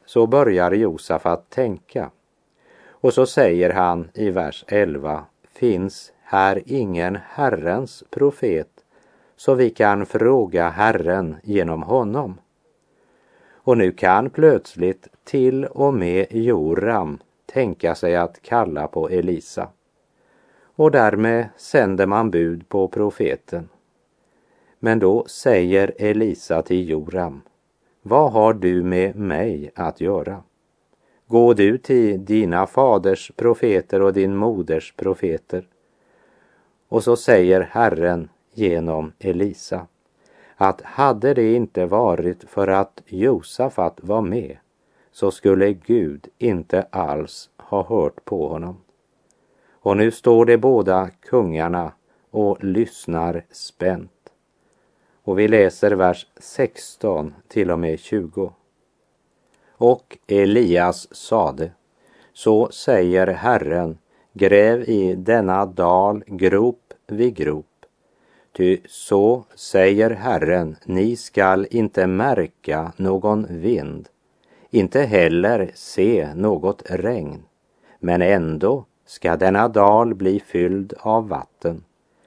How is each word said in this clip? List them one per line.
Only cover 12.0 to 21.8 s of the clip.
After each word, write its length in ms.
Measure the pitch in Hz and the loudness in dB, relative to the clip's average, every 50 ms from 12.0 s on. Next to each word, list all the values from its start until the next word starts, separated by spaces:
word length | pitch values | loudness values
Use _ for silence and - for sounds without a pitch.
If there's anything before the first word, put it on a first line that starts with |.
| 117 101 110 143 139 98 92 - _ _ _ _ _ _ _ _ _ _ _ _ _ _ _ _ _ _ _ _ _ _ _ _ - | -2 -2 -4 -6 -6 -8 -10 -14 _ _ _ _ _ _ _ _ _ _ _ _ _ _ _ _ _ _ _ _ _ _ _ _ 0
Och 140 | 131 123 113 | 0 2 2
nu 140 | 98 92 | 2 0
kan 380 | 92 - - 92 92 104 123 135 | -2 0 2 2 4 2 2 -2
plötsligt 760 | - 151 156 156 131 101 - - - 85 87 92 95 _ _ - _ _ _ | -2 4 4 4 4 4 -2 -8 -8 -4 -4 -4 -4 _ _ -20 _ _ _
till 420 | - - 139 127 127 131 135 139 | -6 -2 0 0 2 0 0 -6
och 280 | 135 - - 139 139 139 | -6 -4 0 0 0 2
med 340 | 107 90 87 90 95 98 - | 0 -2 0 0 0 -2 -2
Joram 880 | 107 113 113 123 113 85 76 78 82 - 98 113 117 101 87 76 73 - _ _ _ _ _ | -2 -2 0 0 0 0 0 0 -2 0 0 0 0 -2 -2 -4 -8 -12 _ _ _ _ _
tänka 500 | - - 135 127 104 82 _ - 85 82 | -8 -4 -2 -2 -2 -4 _ -4 -4 -4
sig 200 | - - 87 87 | -2 -2 0 0
att 260 | 87 87 85 - - | 0 0 -2 -6 -14
kalla 460 | _ - 117 117 110 90 76 73 76 76 | _ -4 -2 -2 -2 -2 -4 -8 -8 -6
på 220 | - 82 80 78 | -6 -6 -6 -2
Elisa. 580 | 92 90 85 90 87 78 - - - - - - _ _ _ _ _ _ _ _ _ _ _ _ _ _ _ _ _ _ _ _ _ | -2 -2 -2 -2 -4 -6 -8 -12 -12 -12 -12 -12 _ _ _ _ _ _ _ _ _ _ _ _ _ _ _ _ _ _ _ _ _
Och 160 | - 156 156 | 2 2 4
därmed 540 | 143 135 110 107 101 101 110 117 117 117 117 104 _ _ | 4 4 4 4 2 2 0 0 0 -2 -2 -4 _ _
sänder 480 | - - - 143 | -20 0 2 2